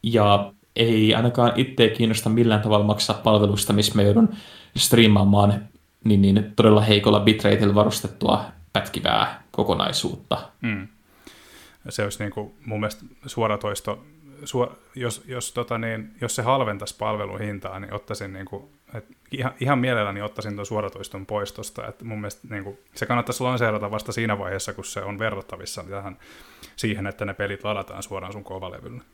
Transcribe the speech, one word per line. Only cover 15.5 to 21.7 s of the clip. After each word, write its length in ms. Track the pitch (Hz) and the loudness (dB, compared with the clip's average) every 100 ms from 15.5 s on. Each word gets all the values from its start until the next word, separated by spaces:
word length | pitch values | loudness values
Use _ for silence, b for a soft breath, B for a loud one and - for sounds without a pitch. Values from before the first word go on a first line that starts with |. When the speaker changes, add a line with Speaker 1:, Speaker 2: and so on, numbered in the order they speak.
Speaker 2:
tota 260 | - 113 117 | -8 -6 -6
niin, 320 | 113 110 110 - | -6 -8 -12 -10
jos 140 | 113 - | -6 -4
se 60 | |
halventaisi 540 | 120 135 113 98 101 - | 0 0 0 -4 -10 -6
palvelun 420 | 107 107 101 98 | -6 -4 -6 -8
hintaa, 400 | 104 101 95 95 | -8 -8 -10 -12
niin 140 | 101 | -10
ottaisin 380 | 104 - 104 98 | -12 -10 -12 -10
niinku, 380 | 95 95 101 - _ _ | -12 -14 -14 -16 _ _
et 100 | 113 - _ _ | -16 -16 _ _
ihan, 200 | 123 127 - | -6 -6 -4
ihan 180 | 123 127 | 0 0
mielelläni 440 | 127 120 104 98 | 2 0 -2 -4
ottaisin 340 | 104 107 107 101 | -8 -8 -10 -10
ton 100 | 101 | -6
suoratoiston 600 | 107 101 98 98 98 98 | -6 -6 -10 -14 -14 -6
pois 260 | 107 101 | -6 -6
tosta. 340 | - 110 | -10 -14